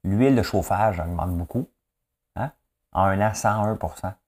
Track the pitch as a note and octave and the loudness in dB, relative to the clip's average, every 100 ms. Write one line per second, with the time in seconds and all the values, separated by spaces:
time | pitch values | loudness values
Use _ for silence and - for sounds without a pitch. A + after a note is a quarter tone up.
0 | F#2 G2+ C3+ B2+ - G2 - F#2+ A2 F2 | 0 4 4 4 2 -2 0 2 2 0
1 | E2 E2+ F2 E2+ E2+ B2 - _ _ _ | -4 -4 -2 -4 -4 -6 -6 _ _ _
2 | _ _ _ - - _ _ _ _ F3+ | _ _ _ -8 -8 _ _ _ _ 0
3 | G3 G3 D3 - A2 G#2+ A2 A3 E2+ - | 2 2 0 0 -2 0 -2 -2 -6 -8
4 | - - | -10 -10